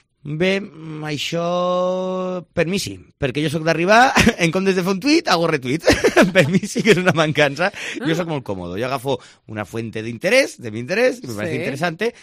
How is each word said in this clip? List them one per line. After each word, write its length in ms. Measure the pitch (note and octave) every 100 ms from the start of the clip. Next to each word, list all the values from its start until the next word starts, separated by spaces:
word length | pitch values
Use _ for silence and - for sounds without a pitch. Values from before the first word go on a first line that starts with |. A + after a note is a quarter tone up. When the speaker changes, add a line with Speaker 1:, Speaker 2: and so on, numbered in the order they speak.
| _ _
Speaker 1:
Bé, 360 | C#3+ D#3 F#3 G3
mm, 400 | G3+ D3 D#3+ D#3 D3+
això... 1400 | D3 - E3 E3+ F3 F3+ F3+ F3+ F#3 F#3 F#3 F#3 F#3 E3+
Per 140 | - D#3+
mi 80 | G3
sí, 140 | - F#2+ - -
perquè 240 | C#3 B2
jo 80 | D3+
soc 140 | D#3+
d'arribar, 480 | D#3 D#3+ E3+ A3 C4
<laughs> 240 | - - A3+
en 60 | E3+
comptes 240 | E3+ F#3+ F#3
de 60 |
fer 80 | F3+
un 60 | G3
tuit, 280 | C4 D#4+ -
hago 140 | F3 E3
retweet. 380 | D#3 B2+ C#3 - - -
<laughs> 260 | - G#3
Per 80 | F#3 C#3+
mi 60 | F3+ G3+
sí 140 | -
que 80 | G#3
és 60 | F3
una 140 | F3+ D#3+
mancança. 540 | D#3 D3+ D3 C#3+ F#3 - - -
Jo 140 | B3+
Speaker 2:
Ah. 60 | D#3+
Speaker 1:
soc 100 | E3+
molt 160 | D3+
còmodo. 320 | A#2+ G2 F2 F2+
Jo 80 |
agafo 300 | B2 C3+ B2+ C3 - - -
una 160 | A2
fuente 380 | G#2 A#2 A2+ G#2+
de 80 | A2
interés, 480 | A2+ E3+ B3 C#4+ -
de 100 | A#2+
mi 80 | G#2+
interés, 420 | B2 F#3+ B3+ B3+
que 40 | C3+
me 60 |
parece 200 | G#2+ G#2+
Speaker 2:
Sí. 60 | -
Speaker 1:
interesante, 540 | F3 C3+ F3 E3 A3+ -